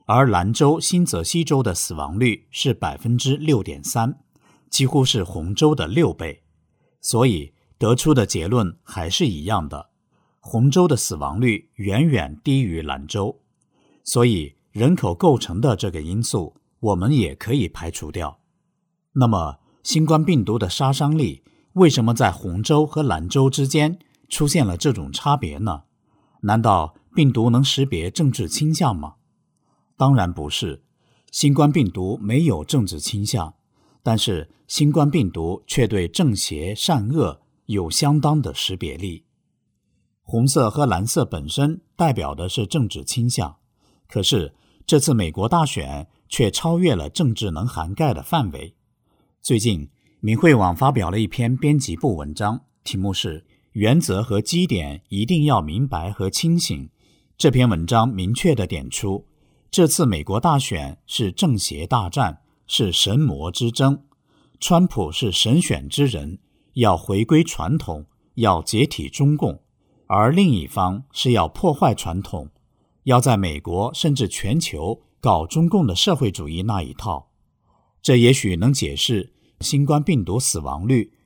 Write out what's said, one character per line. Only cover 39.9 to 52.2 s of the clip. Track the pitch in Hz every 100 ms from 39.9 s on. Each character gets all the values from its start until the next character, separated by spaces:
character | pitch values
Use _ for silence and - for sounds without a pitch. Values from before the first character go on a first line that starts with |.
| _ _ _
红 | - 113 135
色 | 160 113
和 | - 135
蓝 | 87
色 | 110 165
本 | 117 85 71
身 | - 147 160 _ -
代 | 165
表 | 113 71
的 | 73 92
是 | 123
政 | 101 165 110
治 | -
倾 | 67 120 120
向， | 120 78 - _ _ _ _ _
可 | 107
是 | 95 110 73 _ _ _ -
这 | 151
次 | 160
美 | 117 85
国 | 76 113
大 | 170 151
选 | - 67 71 - _ -
却 | - 107
超 | - 165 170
越 | 180
了 | 95 73
政 | - 135
治 | 107 104
能 | 78 120
涵 | 80 80
盖 | 101 151
的 | 80
范 | - 165 104
围。 | 73 80 _ _ _ _ _ _ _
最 | - 117
近， | 113 87 71 _ _ -
明 | 104 113
慧 | 170
网 | 127 90 85
发 | 135
表 | 123 85
了 | 101
一 | 107
篇 | - 117 127
编 | 147 147
辑 | 131 82
部 | 143
文 | 85